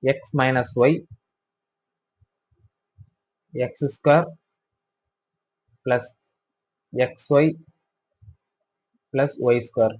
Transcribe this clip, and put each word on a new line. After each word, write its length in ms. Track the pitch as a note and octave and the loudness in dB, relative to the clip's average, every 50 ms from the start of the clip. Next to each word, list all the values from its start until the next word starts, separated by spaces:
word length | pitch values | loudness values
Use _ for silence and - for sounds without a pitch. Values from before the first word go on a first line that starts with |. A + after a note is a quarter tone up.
| - C3 C3+ | 0 -2 -2
எக்ஸ் 220 | C3+ - - - D3 | -2 -6 -8 -2 0
மைனஸ் 340 | C3 C3 C3 C3 A#2+ - - B2 A#2+ | 0 2 2 0 -2 -4 0 2 2
ஒய், 140 | C3+ D#3 E3+ - _ - _ _ _ _ _ _ _ _ _ _ _ _ _ _ _ _ _ _ _ _ _ _ _ _ _ _ _ _ _ _ _ _ _ _ _ _ _ - _ _ _ _ _ _ _ _ _ - B2+ B2+ | 2 2 0 -6 _ -20 _ _ _ _ _ _ _ _ _ _ _ _ _ _ _ _ _ _ _ _ _ _ _ _ _ _ _ _ _ _ _ _ _ _ _ _ _ -20 _ _ _ _ _ _ _ _ _ -8 -6 -6
எக்ஸ் 200 | A#2+ - - D3 C#3 - - | -6 -6 -6 -8 -8 -8 -4
ஸ்கொயர் 280 | _ D3 C#3+ D#3+ E3+ D#3 - _ _ _ _ _ _ _ _ _ _ _ _ _ _ _ _ _ _ _ _ _ _ _ _ _ _ _ A#2 _ _ | _ 2 4 4 2 0 -10 _ _ _ _ _ _ _ _ _ _ _ _ _ _ _ _ _ _ _ _ _ _ _ _ _ _ _ _ _ _
பிளஸ் 260 | B2+ B2 B2 A#2+ - - _ _ _ _ _ _ _ _ _ _ _ _ _ _ _ - B2 B2+ | -2 -2 -2 -4 -6 -20 _ _ _ _ _ _ _ _ _ _ _ _ _ _ _ -4 -2 -2
எக்ஸ் 240 | B2 - - - - D3 | -2 -4 -12 -6 0 2
ஒய் 160 | C#3+ D3+ D#3+ D#3+ D#3+ - _ _ _ _ _ _ _ _ _ _ _ _ G#2+ - _ _ _ _ _ _ _ _ _ _ _ _ _ _ _ - | 2 2 2 0 -4 -14 _ _ _ _ _ _ _ _ _ _ _ _ -20 -20 _ _ _ _ _ _ _ _ _ _ _ _ _ _ _ -2
பிளஸ் 260 | C3 C#3 C#3+ C#3 - A#2+ B2 | -2 -2 -2 -2 -4 0 0
ஒய் 160 | A#2+ A#2+ A#2 - | 0 0 0 -6
ஸ்கொயர். 260 | _ - A2+ A2 G2+ A2 | _ 0 0 0 0 -4